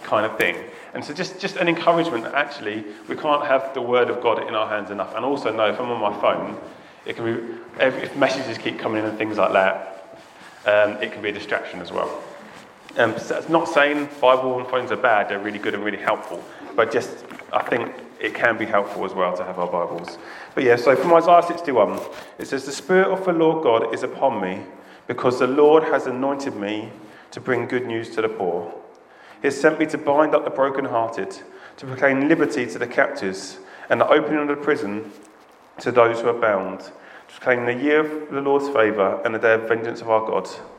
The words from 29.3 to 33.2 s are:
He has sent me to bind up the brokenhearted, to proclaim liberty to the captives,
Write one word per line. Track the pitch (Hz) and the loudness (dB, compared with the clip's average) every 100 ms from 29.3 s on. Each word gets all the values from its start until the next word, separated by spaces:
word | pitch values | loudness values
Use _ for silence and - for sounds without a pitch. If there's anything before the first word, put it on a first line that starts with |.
| - | -4
He | 143 | -2
has | 135 | 4
sent | 156 156 | 2 4
me | 151 | -2
to | 139 | 0
bind | - 143 151 | 2 4 4
up | 147 131 | 4 0
the | |
brokenhearted, | - 135 135 135 120 113 - 98 - - - - - | 0 0 0 -2 -2 -2 -4 -8 -10 -18 -20 -20 -16
to | 135 | -12
proclaim | 127 143 135 143 | 0 2 2 4
liberty | 165 147 143 123 | 4 2 0 -4
to | 117 | -4
the | 120 | -2
captives, | - 135 - | 0 0 0